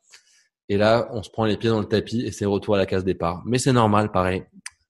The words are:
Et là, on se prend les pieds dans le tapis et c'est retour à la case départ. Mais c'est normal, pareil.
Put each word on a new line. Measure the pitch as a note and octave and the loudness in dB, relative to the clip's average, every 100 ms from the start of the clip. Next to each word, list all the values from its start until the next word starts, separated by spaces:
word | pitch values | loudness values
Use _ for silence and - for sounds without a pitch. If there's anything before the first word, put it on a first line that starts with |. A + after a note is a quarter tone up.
| _ - _ _ _ _ - | _ -20 _ _ _ _ -4
Et | G2+ | 2
là, | G#2+ A#2 - | 4 4 0
on | A#2 | -8
se | - | -8
prend | - A2 | -2 -2
les | G2 | 0
pieds | A2+ | 0
dans | A2 | 0
le | G2+ | 0
tapis | G#2 - A#2 | -2 -2 -4
et | A#2 | -6
c'est | - G2+ | -4 -2
retour | G2 G#2 G2+ | -2 0 0
à | |
la | F#2+ | 0
case | F#2+ | 0
départ. | F#2 F2 E2+ F2+ G#2 | -2 -2 -4 -4 -4
Mais | B2 | -2
c'est | C#3 | 2
normal, | B2 A2 G#2 G#2+ | 4 4 4 2
pareil. | F#2 F#2 F#2 - - - _ _ | 0 0 -2 -6 -16 -20 _ _